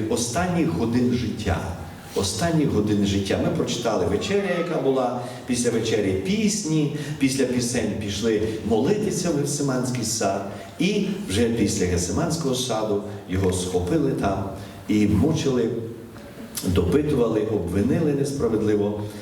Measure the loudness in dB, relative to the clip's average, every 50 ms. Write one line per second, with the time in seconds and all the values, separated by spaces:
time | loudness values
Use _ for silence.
0 | 0 0 0 -2 -2 -2 0 0 0 0 2 2 2 2 0 0 0 0 2 2
1 | 2 2 2 0 0 -2 -4 -4 -2 -2 -2 -2 -2 -6 -8 -8 -10 -12 -14 -16
2 | -12 -6 -4 -2 -2 -2 -2 -2 0 2 2 2 2 2 2 2 2 2 2 2
3 | 2 2 2 2 0 0 0 0 2 0 0 0 0 -2 -2 -2 0 0 0 0
4 | 0 0 0 0 0 0 0 0 0 0 0 -2 -2 -2 -2 0 0 2 2 2
5 | 2 0 -2 -4 -6 -8 -10 -8 -4 -2 -2 0 0 0 0 0 0 0 2 2
6 | 2 2 0 0 0 0 0 2 2 2 2 0 0 0 2 2 2 2 0 -2
7 | -4 -6 -2 0 0 2 2 2 0 0 2 0 0 0 0 0 0 -2 -2 -2
8 | -4 -4 -4 -2 0 2 2 2 2 0 -2 -2 -2 0 2 2 4 4 2 2
9 | 0 0 -2 0 0 0 0 0 0 0 -2 -2 0 0 0 0 -2 -2 -2 -2
10 | -2 -2 -2 0 0 0 0 -2 -4 -6 -10 -10 -12 -10 -4 0 0 2 2 2
11 | 0 0 -2 -4 -4 -2 0 2 2 2 2 2 2 2 2 2 0 2 2 0
12 | 0 0 0 0 0 0 0 0 0 0 0 0 -2 -2 -2 -2 0 0 0 -2
13 | -2 -4 -8 -10 -8 -4 -2 0 2 2 2 0 0 0 -2 0 0 2 2 2
14 | 2 2 0 0 0 0 -2 -2 -4 -6 -8 -10 -12 -12 -14 -10 -4 0 2 4
15 | 4 4 4 4 4 4 2 2 2 2 2 2 2 0 0 -4 -6 -8 -10 -12
16 | -14 -16 -16 -16 -16 -16 -16 -16 -16 -12 -10 -6 -2 0 2 2 2 4 2 2
17 | 2 2 2 2 2 2 2 0 0 0 0 -2 -2 0 0 2 2 2 2 2
18 | 2 2 2 0 0 -2 -2 -2 0 0 0 2 2 2 2 2 2 0 -2 -2
19 | -6 -8 -10 -12